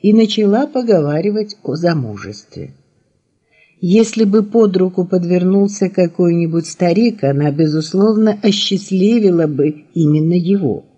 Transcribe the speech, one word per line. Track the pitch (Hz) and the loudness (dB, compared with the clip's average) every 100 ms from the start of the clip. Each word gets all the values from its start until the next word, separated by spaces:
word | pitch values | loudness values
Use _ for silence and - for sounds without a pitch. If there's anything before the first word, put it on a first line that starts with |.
и | 202 | 4
начала | 220 220 - 208 214 294 | 4 2 0 0 0 0
поговаривать | 262 233 185 147 151 202 214 214 - | -4 0 0 2 -2 -2 -4 -8 -10
о | - 143 | -10 -2
замужестве. | 170 156 117 101 98 104 _ - 71 _ _ _ _ _ _ _ _ _ _ _ | -2 -2 -6 -10 -14 -18 _ -18 -18 _ _ _ _ _ _ _ _ _ _ _
Если | 180 208 220 220 | 2 2 2 0
бы | 208 214 | 2 2
под | 208 226 214 180 | 2 2 2 2
руку | 185 185 | 0 -2
подвернулся | 180 185 175 180 180 196 202 202 190 | -2 -2 0 0 2 2 0 -2 -4
какой-нибудь | 196 175 - 175 170 165 165 160 | 0 -2 0 0 2 0 -2 -6
старик, | - 175 180 233 208 | -4 0 2 0 0
она, | 135 139 147 | -2 0 -2
безусловно, | 147 156 156 156 185 214 214 220 208 | 0 0 0 -4 0 0 2 0 0
осчастливила | 208 196 - 196 - 185 202 233 202 170 156 | -2 0 -2 -4 -4 0 2 2 2 2 0
бы | 143 143 151 _ | 0 -2 -4 _
именно | 170 151 151 160 | -2 0 2 2
его. | 180 170 202 147 95 _ | 0 0 -2 -2 -6 _